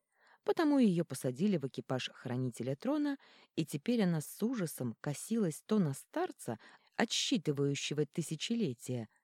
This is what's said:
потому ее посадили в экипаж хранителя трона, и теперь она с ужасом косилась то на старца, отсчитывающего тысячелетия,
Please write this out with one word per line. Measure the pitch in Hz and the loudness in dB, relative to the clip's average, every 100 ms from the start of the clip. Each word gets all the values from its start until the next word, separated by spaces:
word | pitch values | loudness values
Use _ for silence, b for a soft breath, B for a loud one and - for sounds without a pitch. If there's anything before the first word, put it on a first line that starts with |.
| b b b b - | b b b b -2
потому | 392 311 285 | 2 4 6
ее | 226 170 | 6 4
посадили | 160 135 131 127 208 175 | 0 -2 -2 2 2 2
в | 139 | -2
экипаж | - - 131 - | -6 -4 -2 -4
хранителя | - 123 123 127 - 120 139 | -8 -4 -2 -2 -2 -6 -4
трона, | 247 302 294 277 b b b - | -2 0 0 -4 b b b -4
и | 160 | -4
теперь | 147 - 240 | -4 0 2
она | 185 165 | 4 2
с | - - | -2 -4
ужасом | 220 254 165 - 123 - | -2 -2 -4 -4 -6 -4
косилась | 147 139 - 226 185 - - | -6 -6 -2 0 0 -2 0
то | 214 | 2
на | 160 | 2
старца, | 139 - 302 359 - - 110 B B B - | 0 -6 -4 -4 -6 -8 -8 B B B -2
отсчитывающего | 233 - - 196 151 139 143 143 - 147 147 | 0 0 0 0 2 0 0 0 -2 -2 -2
тысячелетия, | - 156 160 - 233 180 120 - 123 110 _ | -2 -4 -6 -2 0 0 -2 -6 -6 -6 _